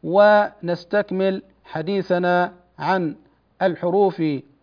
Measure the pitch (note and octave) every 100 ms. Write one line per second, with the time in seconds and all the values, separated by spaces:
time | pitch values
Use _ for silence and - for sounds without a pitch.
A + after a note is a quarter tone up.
0 | D#3+ F#3 G#3 G#3 G#3 - E3+ E3+ - G#3
1 | G#3 F#3+ F#3+ F#3+ - _ - D#3+ D#3+ G3
2 | F#3 F3+ F3+ F3+ F3 - _ - D3 F#3+
3 | E3 - _ _ _ _ F#3+ E3 F3+ F#3
4 | G3 F3+ D#3+ C#3 - _